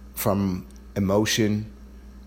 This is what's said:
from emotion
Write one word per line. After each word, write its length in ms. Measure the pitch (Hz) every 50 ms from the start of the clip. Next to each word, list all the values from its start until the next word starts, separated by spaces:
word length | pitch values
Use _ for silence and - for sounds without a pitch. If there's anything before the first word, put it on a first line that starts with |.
| - - -
from 520 | - - 110 95 101 98 95 90 92 - - - - - - -
emotion 760 | 104 98 95 98 107 110 - - 113 107 104 107 107 107 - - - - - - - - - - - -